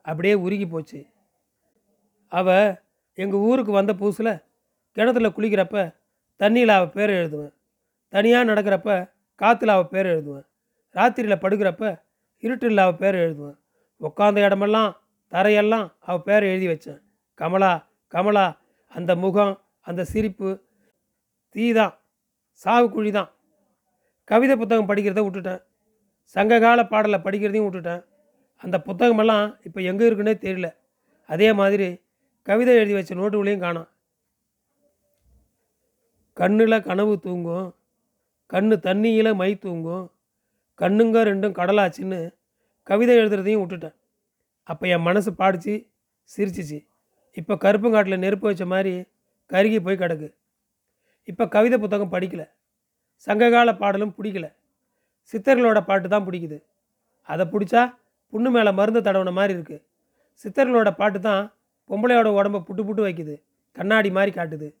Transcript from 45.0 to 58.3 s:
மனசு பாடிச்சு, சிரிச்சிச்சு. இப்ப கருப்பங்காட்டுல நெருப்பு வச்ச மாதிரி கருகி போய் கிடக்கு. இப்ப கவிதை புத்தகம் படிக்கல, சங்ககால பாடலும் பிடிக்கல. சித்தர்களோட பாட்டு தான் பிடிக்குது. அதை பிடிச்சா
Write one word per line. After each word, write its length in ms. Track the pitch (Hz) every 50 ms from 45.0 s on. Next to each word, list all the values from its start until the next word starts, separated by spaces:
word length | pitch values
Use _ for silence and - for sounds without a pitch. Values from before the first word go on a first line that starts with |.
மனசு 300 | 165 170 180 208 185 220
பாடிச்சு, 560 | 175 - 180 190 190 170 170 208 208 214 - _ _ _ _ _ _ _ _ _ -
சிரிச்சிச்சு. 500 | - 202 196 170 180 170 147 151 147 _ _ _ _ _ _ _ _ _ _
இப்ப 240 | _ 175 160 - 208
கருப்பங்காட்டுல 600 | - - 196 208 208 208 240 220 214 202 185 190
நெருப்பு 300 | 185 185 196 208 190 208
வச்ச 180 | 214 202 175 185
மாதிரி 380 | 180 185 190 196 196 180 180 185 _ _ _ _ _ _ _ _
கருகி 360 | _ 180 185 202 220 220 214
போய் 140 | 170 185 196
கிடக்கு. 380 | 185 185 170 170 151 151 147 _ _ _ _ _ _ _ _ _ _ _ _ _ _ _ _ _ _ _
இப்ப 240 | - 175 - 233
கவிதை 300 | 175 - 208 220 247 254
புத்தகம் 340 | 240 208 196 208 202 208 175
படிக்கல, 380 | 175 180 185 180 - 175 151 _ _ _ _ _ _ _ _ _ _ _ _ _ _
சங்ககால 600 | _ _ - 208 214 240 240 233 240 240 233 214
பாடலும் 380 | 185 202 202 196 196 208 208 -
பிடிக்கல. 380 | - 202 214 190 190 160 147 _ _ _ _ _ _ _ _ _ _ _ _ _ _ _ _
சித்தர்களோட 500 | - 226 - 269 254 240 247 226 220 208
பாட்டு 280 | 175 190 196 196 180 180
தான் 160 | 202 208 196
பிடிக்குது. 380 | 165 175 175 170 156 151 143 _ _ _ _ _ _ _ _ _ _ _ _
அதை 240 | _ - 151 165 185
பிடிச்சா 520 | 165 - 208 202 175 - 233 247 240 - _ _ _ _ _ _ _